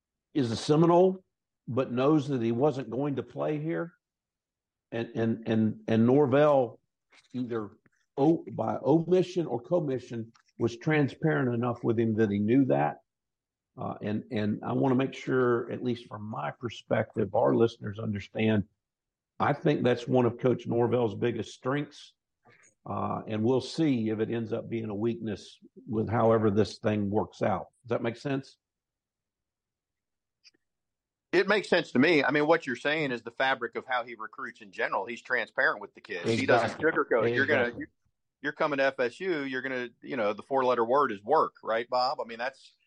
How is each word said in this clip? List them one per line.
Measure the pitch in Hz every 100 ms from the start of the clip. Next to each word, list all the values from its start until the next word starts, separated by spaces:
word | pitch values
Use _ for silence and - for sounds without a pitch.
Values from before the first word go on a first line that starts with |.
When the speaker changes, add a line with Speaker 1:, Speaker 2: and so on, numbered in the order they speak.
| _ _ _
Speaker 1:
is | 156 120
a | 110
Seminole, | - 151 165 175 185 190 - _ _ _ -
but | 123 131
knows | 120 135 156 139
that | 131
he | 113
wasn't | 120 147 131 113
going | 120 147 123
to |
play | - 143 151 151
here. | 156 165 170 - _ _ _ _ _ _ _ _ _
And, | 117 113
and, | - 113 - -
and, | 110 110 - -
and | 113 117
Norvell, | 139 143 135 151 139 117 - _ _ _ _ _
either | 127 120 117 101 - _ _ _ -
o-, | 147 170 -
by | 110 110 107 120
omission | 165 165 185 180 180 147
or | 117
commission, | - 175 147 127 - 117 113 _ _ -
was | 117 117
transparent | 160 156 139 - 156 147 127
enough | 120 123 117
with | 127 113
him | 113 107
that | 107
he | 101
knew | 104 135 131
that. | 71 73 - _ _ _ _ _ _ _ -
Uh, | - -
and, | 107 107 -
and | 110 104 -
I | -
wanna | 127 135
make | 127 135 -
sure, | - 131 123 120 -
at | 110
least | 123 113 -
from | 107 107
my | 107 -
perspective, | - 113 - - 117 113 117 101
our | 117 120 127
listeners | 113 - 117 101
understand, | 113 101 - 113 110 107 - _ _ _ _ _ _ -
I | 110
think | 143 156 147
that's | 127 120 -
one | 127 120
of | 120
Coach | 127 117 123
Norvell's | 120 120 123 113 104
biggest | 117 110 101 -
strengths. | 127 143 147 - - _ _ _ _ _ _ _ -
Uh, | 104 104 - -
and | 107
we'll | 113 131
see | - - 160 123 110
if | 110
it | 110
ends | 117 110
up | 113 -
being | 113 110
a | 101
weakness | 117 113 110 95 - - - - -
with | 110 104
however | 117 113 113 110
this | 101 98 -
thing | 110 104 101
works | 104 92 -
out. | 110 90 - _
Does | 113
that | 120
make | 120 113
sense? | 147 139 - _ _ _ _ _ _ _ _ _ _ _ _ _ _ _ _ _ _ _ _ _ _ _ _ _ _ _ _
Speaker 2:
It | 170 196
makes | 208 -
sense | 180 156
to | 123
me. | 156 156
I | -
mean, | 147 151
what | 165 135
you're | 117
saying | 143 151 143
is | 120
the | 117
fabric | - 131 127 117 113
of | -
how | 107
he | 117
recruits | 110 107 - 123 -
in | 104
general. | 92 135 113 98
He's | 117
transparent | - 123 104 - 147 113
with | 101 -
the |
kids. | - 92 101
He | 113 135
doesn't | 120 110 -
Speaker 1:
Exactly. | 156
Speaker 2:
sugarcoat | 151 143 127 113
it. |
You're | 120 139
gonna, | 143
Speaker 1:
Exactly. | 120 120
Speaker 2:
you, | 151 _ _ _ _ _
you're | 143
coming | - 156 139
to | 135
F | 135
S | 123 -
U, | 185 156 139
you're | 131
gonna, | 131 127 123 -
you | - 135
know, | 104
the | 101
four-letter | - 135 127 120 113
word | 139 131
is | 98
work, | 107 147 - -
right, | - 113 120
Bob? | 127 127 -
I | 110
mean, | 113
that's, | 127 - - _